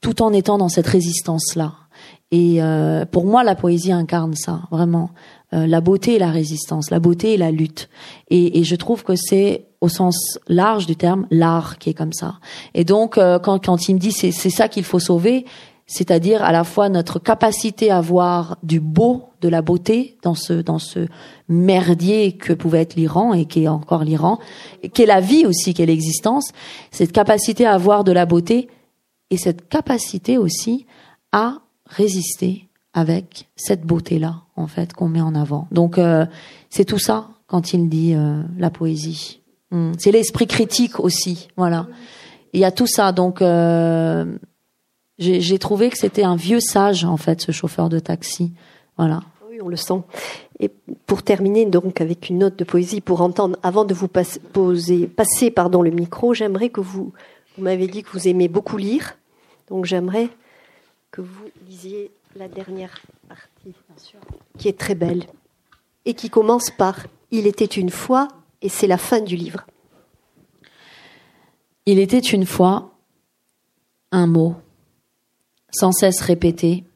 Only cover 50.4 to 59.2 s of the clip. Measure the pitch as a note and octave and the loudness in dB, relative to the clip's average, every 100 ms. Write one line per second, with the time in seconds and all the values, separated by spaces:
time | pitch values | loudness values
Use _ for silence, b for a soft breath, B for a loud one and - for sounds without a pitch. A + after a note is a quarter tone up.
50.4 | B - G3+ _ - - - G3 - G3+ | B -8 -8 _ -18 -18 -6 -6 0 0
51.4 | G3 G#3 A3 F3 F#3 F3+ D#3+ F3 - F3+ | 2 2 2 2 0 -4 -4 -4 -4 0
52.4 | G3 F#3+ F3 F3 F3+ G#3 - F3 F3+ F3 | 0 0 -2 -2 -2 -6 -2 0 0 0
53.4 | G3 F3+ F#3 F#3+ G#3 F3+ F#3+ F#3 F3 - | -2 -2 -2 0 0 -2 -2 -2 -4 -6
54.4 | - F#3+ F#3 F3+ E3+ F3 E3+ - G3+ - | -8 -2 0 0 0 0 0 -2 -2 2
55.4 | A#3+ A3+ F3+ F3+ E3+ E3+ E3+ - A#3+ A#3 | 0 2 2 2 2 0 -6 -2 -2 0
56.4 | G#3+ F#3+ A#3+ A#3+ F#3 F#3+ F#3+ - b b | -2 -2 -4 -6 -8 -8 -12 -14 b b
57.4 | b - F#3+ F#3 F#3 G3 G#3 F#3+ F3+ F3+ | b -8 -4 -2 -4 -6 -12 -4 0 2
58.4 | F3 E3+ G#3 G#3+ G3 C4 - - | 2 0 -4 -6 -4 -4 -6 -16